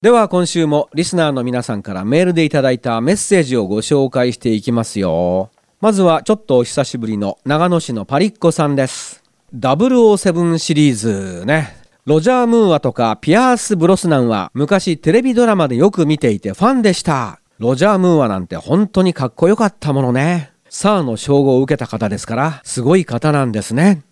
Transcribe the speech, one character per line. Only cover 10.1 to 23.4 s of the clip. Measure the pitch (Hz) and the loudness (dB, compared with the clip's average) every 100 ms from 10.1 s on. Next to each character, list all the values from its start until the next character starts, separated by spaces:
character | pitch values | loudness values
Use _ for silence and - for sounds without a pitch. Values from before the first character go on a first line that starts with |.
ー | 208 | 4
セ | 196 | 0
ブ | 170 | 0
ン | 175 165 | 0 -2
シ | - 151 | -2 2
リ | 151 | 2
ー | 117 | 2
ズ | 110 101 95 87 95 | -2 -4 -6 -10 -2
ね。 | 156 143 - _ _ - | -2 -2 -12 _ _ 0
ロ | 156 | 0
ジ | 165 | 2
ャ | 254 240 | 0 2
ー・ | |
ム | 233 214 | 2 4
ー | |
ア | 156 | 2
と | 131 | -2
か | - 117 107 | -2 -2 -2
ピ | - 185 | 2 2
ア | 254 | 4
ー | 247 | 0
ス・ | - 196 | -2 0
ブ | 170 | 2
ロ | 190 | 2
ス | 175 | 2
ナ | 147 | 2
ン | 120 | 2
は | 110 90 123 | 0 -4 -4
昔 | 143 196 185 160 | 0 0 -2 -4
テ | - | 0
レ | 202 | 2
ビ | 262 233 | 2 2
ド | 240 | 2
ラ | 208 | 2
マ | 151 | 0
で | 123 | 2
よ | 180 | 2
く | 196 151 | 2 0
見 | 156 | 2
て | 127 | 0
い | 104 | 0
て | 104 | -4
フ | 95 214 | -2 0
ァ | |
ン | 262 | 2
で | 208 | 2
し | 180 | 0
た。 | - 143 110 80 _ _ | -2 -2 -4 -10 _ _
ロ | 110 131 | -2 2
ジ | 190 | 2
ャ | 196 | 2
ー・ | |
ム | 185 165 | 4 4
ー | |
ア | 127 | 2
な | 95 | -2
ん | 90 | -6
て | 82 | -10
本 | - 160 208 | -2 0 0
当 | - | 0
に | 185 | 0
か | 165 131 | 0 -6
っ | _ | _
こ | 170 | 0
よ | 214 | 2
か | 214 | 0
っ | - | -2
た | 151 | -4
も | 139 | -2
の | 127 | 0
ね。 | 123 147 175 143 _ _ | 0 0 -2 -6 _ _
サ | - 196 208 | -4 0 0
ー | |
の | 143 110 | -2 -6
称 | - 143 | 0 2
号 | 139 127 | 4 2
を | |
受 | 131 143 | 2 -2
け | |
た | 117 | -4
方 | 110 107 | -4 -4
で | 98 | -6
す | - | -6
か | 117 | -4
ら、 | 147 143 | -4 -6
す | - - | -10 -4
ご | 127 185 | 0 0
い | 165 | 0
方 | 120 156 | -2 0
な | 147 | 0